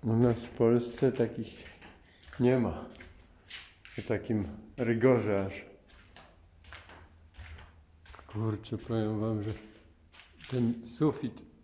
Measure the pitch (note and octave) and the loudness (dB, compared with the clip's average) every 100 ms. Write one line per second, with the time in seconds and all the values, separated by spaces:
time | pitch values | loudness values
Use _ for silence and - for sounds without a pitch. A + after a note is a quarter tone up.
0 | A2 A2+ A#2+ A#2 - - A#2 A#2+ A#2+ - | 2 4 4 4 -4 2 4 6 2 0
1 | C3+ A#2+ A2+ - A2 - - - - - | 0 2 -2 -2 -10 -12 -20 -20 -20 -20
2 | - _ - - B2 C3 A2 D#2+ - - | -20 _ -20 2 4 4 2 -2 -10 -16
3 | - - - - - - - _ - - | -20 -20 -20 -20 -20 -18 -18 _ -14 -12
4 | - G#2+ - A2 F#2 - - - A#2 A2+ | -2 -4 0 -2 -2 -8 -16 -4 0 4
5 | B2+ B2 G#2+ G2 G2 - - - _ - | 6 4 4 0 -2 -6 -16 -20 _ -20
6 | - - - - - - - - - - | -20 -20 -20 -20 -20 -20 -20 -20 -20 -20
7 | - - - - - - - - - - | -20 -20 -20 -18 -16 -16 -18 -20 -20 -20
8 | - - - G#2 A2 G#2+ - A#2 - A2+ | -20 -20 -10 -4 -2 -2 -4 -8 -2 0
9 | G#2+ G#2+ A2 G#2+ G#2 G#2+ - - - _ | 0 0 0 -2 -2 -6 -12 -20 -20 _
10 | - - - - - B2+ A#2 A#2 - - | -20 -20 -20 -20 -6 0 0 0 -8 0
11 | D#3 - B2 - - - | 0 0 -6 -10 -20 -20